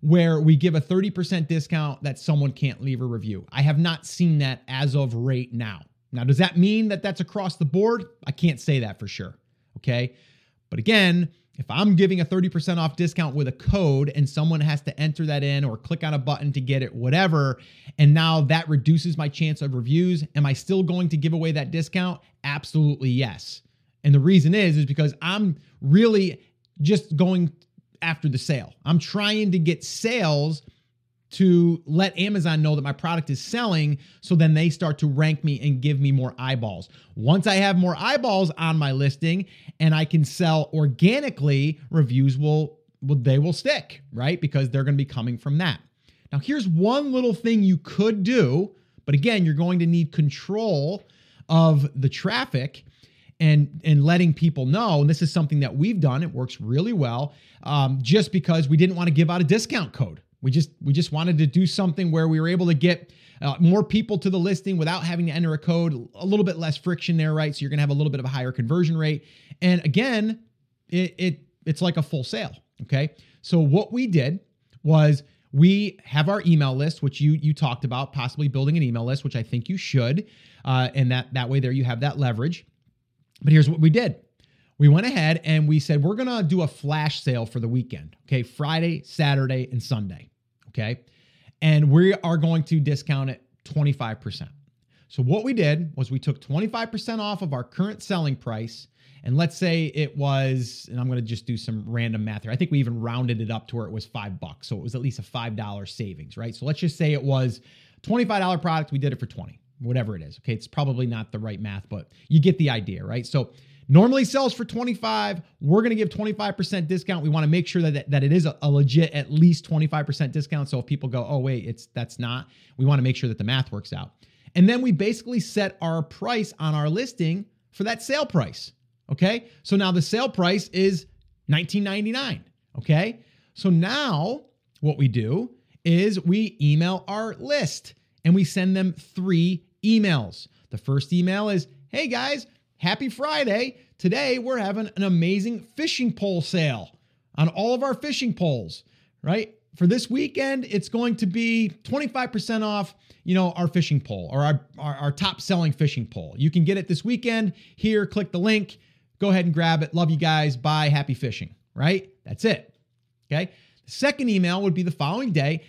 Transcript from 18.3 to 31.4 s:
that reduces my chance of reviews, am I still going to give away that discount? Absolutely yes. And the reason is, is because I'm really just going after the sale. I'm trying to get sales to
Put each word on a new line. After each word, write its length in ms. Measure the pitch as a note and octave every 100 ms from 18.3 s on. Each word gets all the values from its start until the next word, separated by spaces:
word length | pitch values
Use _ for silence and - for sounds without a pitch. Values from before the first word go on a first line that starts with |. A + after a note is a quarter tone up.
| D#3+
that 260 | C#3 D#3+ E3
reduces 480 | D3 C#3+ E3 F3 D#3
my 100 | D3
chance 320 | - D#3 D3+
of 140 | C#3
reviews, 500 | B2+ A#2 D#3+ F3+ E3+ D#3
am 120 | D3 C#3+
I 80 |
still 280 | C3 - F#3+
going 280 | F3+ F3 F3
to 80 | D#3
give 160 | D#3+
away 180 | E3 D#3+
that 180 | D3+ C3
discount? 520 | E3 D#3 F#3 F3+ F3 _ _
Absolutely 680 | C#3 C#3+ - D#3 D3 C#3+ C3
yes. 500 | B2 B2 E2+ - - _ _ _ _
And 120 | D3
the 60 | C#3+
reason 340 | D3 F#3+ D3
is, 240 | G#3 F#3 D3+
is 80 | C#3
because 260 | C#3+ D3 -
I'm 400 | E3 G3+ G3+ D3 _ -
really 580 | C3+ F3+ A#3 G#3+ F#3 - _ _ _ -
just 340 | D3 G#3 -
going 380 | D3 F#3 F#3 E3+ - _ _ _ -
after 300 | E3 D#3 D3+
the 80 | B2+
sale. 340 | - C3+ - - C#3
I'm 120 | E3
trying 540 | - G3+ G#3 G#3+ G#3
to 60 | F3+
get 260 | D#3+ E3
sales 800 | - - A3+ B3 E3 D3 D3+ D3+ - _ _ _ _ _ _
to 500 | -